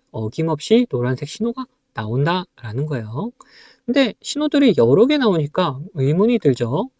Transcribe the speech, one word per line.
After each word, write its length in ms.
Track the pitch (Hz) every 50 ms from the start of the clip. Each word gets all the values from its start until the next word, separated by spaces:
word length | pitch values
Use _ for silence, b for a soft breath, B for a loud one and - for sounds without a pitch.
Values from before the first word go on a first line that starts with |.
| _ _
어김없이 760 | - 110 110 110 - - 160 165 156 151 - - 220 240 247 -
노란색 380 | - 123 123 123 127 - 147
신호가 380 | 147 - - 214 240 240 262 262 - _ _ _ _ _
나온다라는 920 | - 110 107 117 131 143 165 175 185 175 - _ _ - 107 107 127 147
거예요. 460 | 151 147 120 110 107 113 135 196 240 - b b b b b b b b b b
근데 280 | - 247 285 269 220 - -
신호들이 540 | _ - - 285 302 294 - 285 285 254 175
여러 280 | 127 117 117 135 175 233
개 120 | 269 302
나오니까 640 | 294 262 220 180 160 147 143 - - 185 156 131 131 151 196 -
의문이 440 | 156 135 135 156 180 208 233 247 220
들죠. 520 | - 151 127 - 123 113 127 170 233 262 _